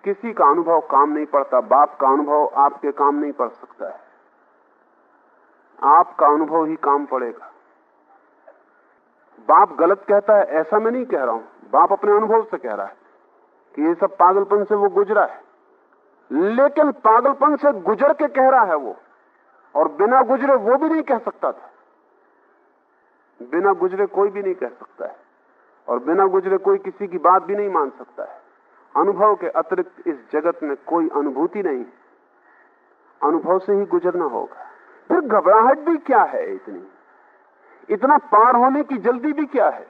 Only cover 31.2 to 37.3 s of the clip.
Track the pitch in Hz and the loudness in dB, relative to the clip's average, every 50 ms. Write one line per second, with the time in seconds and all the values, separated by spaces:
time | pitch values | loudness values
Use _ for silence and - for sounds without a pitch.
31.2 | 143 143 131 131 160 175 - 208 196 175 139 127 117 - _ _ _ _ _ _ | -4 -4 -4 -4 -4 -4 -4 -6 -6 -6 -6 -6 -10 -14 _ _ _ _ _ _
32.2 | _ _ _ _ _ _ _ _ _ _ _ _ _ _ _ _ _ _ _ _ | _ _ _ _ _ _ _ _ _ _ _ _ _ _ _ _ _ _ _ _
33.2 | 139 143 165 160 - 156 180 190 190 - 202 196 202 185 170 175 175 180 175 175 | -2 -2 -2 -2 -2 -2 -2 -2 0 -2 -2 -2 -2 -2 -4 -2 -2 -2 -4 -4
34.2 | 165 139 117 - - - - - - - - _ _ _ _ _ _ _ - 359 | -6 -4 -6 -8 -10 -10 -14 -20 -20 -20 -20 _ _ _ _ _ _ _ -2 -2
35.2 | 311 247 208 202 156 175 208 220 226 254 277 302 294 330 339 302 - - 262 214 | 0 0 0 2 4 4 4 6 6 4 2 0 0 -4 -4 -4 -2 0 2 2
36.2 | 180 147 131 113 80 90 98 95 - 107 101 87 92 95 _ _ _ _ _ _ | 2 0 -2 -6 -6 -6 -10 -12 -12 -16 -18 -18 -18 -20 _ _ _ _ _ _
37.2 | _ _ | _ _